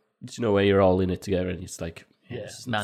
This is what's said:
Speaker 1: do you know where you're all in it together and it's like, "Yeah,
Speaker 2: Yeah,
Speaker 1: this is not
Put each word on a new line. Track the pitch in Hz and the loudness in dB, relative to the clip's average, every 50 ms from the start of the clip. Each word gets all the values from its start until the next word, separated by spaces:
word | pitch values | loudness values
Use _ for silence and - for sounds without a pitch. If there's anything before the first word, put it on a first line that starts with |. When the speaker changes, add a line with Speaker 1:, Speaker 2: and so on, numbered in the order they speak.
| _ _ _ _ - | _ _ _ _ -18
Speaker 1:
do | 123 - | -14 -8
you | - | -4
know | 120 110 | 0 2
where | 101 98 98 | 4 4 4
you're | 101 98 98 | 6 6 6
all | 98 92 92 95 | 6 6 4 4
in | 95 92 | 2 0
it | 90 - | -2 -4
together | - 98 95 90 90 92 | -4 -4 -2 -2 -2 -4
and | 90 85 | -6 -8
it's | 90 87 - - | -10 -14 -12 -10
like, | 87 82 - - - _ _ _ _ - | -10 -12 -12 -14 -20 _ _ _ _ -14
"Yeah, | 123 117 | -12 -12
Speaker 2:
Yeah, | 101 | -12
Speaker 1:
this | - - - | -14 -16 -14
is | - | -8
not | 127 113 104 | -6 -4 -4